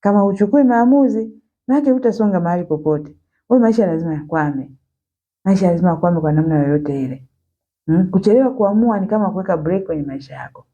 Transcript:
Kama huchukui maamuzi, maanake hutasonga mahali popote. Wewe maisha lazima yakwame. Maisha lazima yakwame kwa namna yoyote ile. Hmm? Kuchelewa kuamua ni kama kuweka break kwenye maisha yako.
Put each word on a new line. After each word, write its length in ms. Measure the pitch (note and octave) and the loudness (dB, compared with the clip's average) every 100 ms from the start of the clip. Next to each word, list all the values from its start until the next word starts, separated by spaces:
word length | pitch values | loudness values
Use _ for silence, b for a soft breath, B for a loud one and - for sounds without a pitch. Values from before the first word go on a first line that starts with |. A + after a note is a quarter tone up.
Kama 200 | G3+ G3+ | 2 2
huchukui 440 | G3+ G3 G3+ C#4 | 0 0 2 4
maamuzi, 760 | C4 A#3 A#3+ C#4 C4 G#3+ A3+ - _ _ - | 4 4 4 4 2 0 -8 -12 _ _ -2
maanake 220 | C4+ C#4+ | 0 2
hutasonga 500 | B3+ A#3+ A3 G#3+ F#3+ | 0 0 0 0 0
mahali 240 | E3+ F3 | 0 -2
popote. 520 | E3+ D3+ D3+ D3 D3 - _ _ _ | -2 -4 -2 -4 -4 -18 _ _ _
Wewe 140 | B3 | 2
maisha 240 | A3+ A3+ G3 | 2 2 0
lazima 280 | D#3+ E3 | 0 -4
yakwame. 580 | D3+ D3+ E3 D3 C3+ C3 - _ _ _ _ _ _ | -6 -4 -4 -2 -4 -10 -18 _ _ _ _ _ _
Maisha 260 | F#3+ F#3+ F#3 | -2 2 2
lazima 200 | E3+ F3+ | 2 0
yakwame 300 | D#3+ F3 E3+ | 0 0 0
kwa 120 | D#3 | 0
namna 260 | D3+ D#3+ D#3 | 0 2 0
yoyote 440 | C#3+ D3 D3 C#3 | 2 0 -2 -6
ile. 200 | C3 C3 - _ _ _ _ _ - | -6 -8 -16 _ _ _ _ _ -2
Hmm? 240 | E3 F#3 | 0 2
Kuchelewa 400 | F#3+ G3 A3+ C4 | 0 2 4 2
kuamua 460 | B3+ G3+ G#3 A#3 G#3 | 0 0 2 0 0
ni 60 | F#3+ | -2
kama 240 | G#3+ G3 | -2 -2
kuweka 260 | F3+ F#3 E3+ | -4 -4 -4
break 280 | D3+ F#3+ F#3+ | -2 -4 -4
kwenye 160 | D#3+ | -6
maisha 320 | C#3 C3+ - | -6 -10 -14
yako. 320 | C3 B2 - _ | -18 -18 -20 _